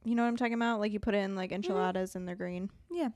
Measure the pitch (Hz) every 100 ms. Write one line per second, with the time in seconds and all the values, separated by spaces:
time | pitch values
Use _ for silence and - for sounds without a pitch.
0 | 226 233 233 240 240 233 233 220 208 208
1 | 233 202 196 190 185 190 349 - 185 185
2 | 185 185 180 180 180 180 196 - - 349
3 | 262